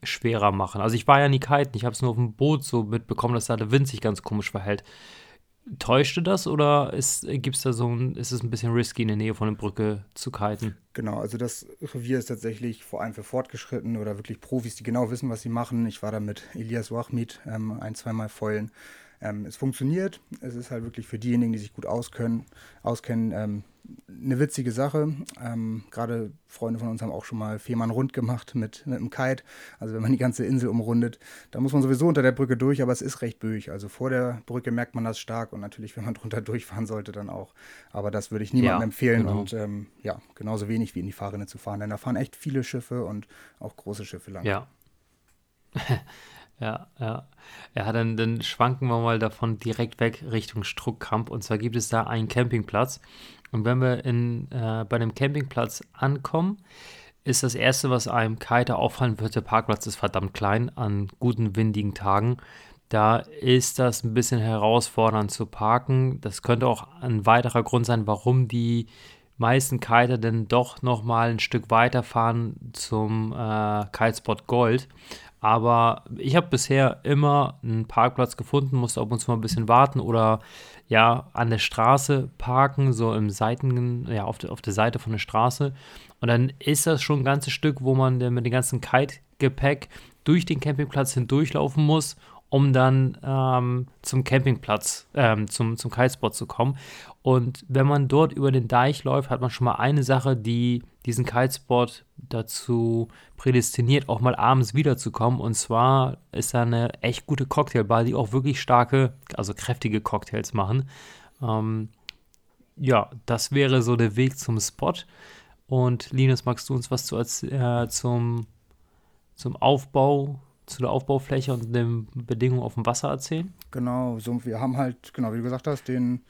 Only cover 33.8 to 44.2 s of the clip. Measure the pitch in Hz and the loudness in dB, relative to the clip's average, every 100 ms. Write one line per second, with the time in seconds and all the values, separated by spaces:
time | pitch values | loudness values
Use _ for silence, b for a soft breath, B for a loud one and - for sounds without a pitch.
33.8 | 101 - 131 127 123 117 - 120 123 117 | -12 -8 -4 -2 -2 -6 -8 -8 -4 -4
34.8 | 120 117 113 107 - 113 110 104 104 - | -4 -6 -6 -6 -8 -8 -8 -10 -14 -14
35.8 | 107 - 113 110 113 110 104 113 - 101 | -14 -10 -10 -10 -8 -8 -6 -8 -8 -8
36.8 | 110 107 101 104 101 95 95 _ B B | -6 -8 -10 -12 -12 -12 -14 _ B B
37.8 | B 101 101 104 - 107 104 127 120 90 | B -6 -4 -6 -6 -8 -2 2 2 2
38.8 | 110 - 123 117 107 104 101 113 104 101 | -2 0 2 4 2 -2 -4 -6 -6 -8
39.8 | 101 _ 104 - _ - 107 110 104 113 | -12 _ -10 -10 _ -12 -6 -6 -2 -2
40.8 | 107 - 95 - 101 101 101 107 - 101 | -2 -6 -8 -8 -10 -10 -12 -12 -10 -8
41.8 | 107 104 127 113 131 - 156 135 117 123 | -8 -8 -4 -4 -4 -8 -6 -4 -4 -8
42.8 | - 123 98 104 - B B B 104 - | -8 -8 -6 -8 -12 B B B -18 -14
43.8 | 98 104 101 90 | -12 -12 -12 -16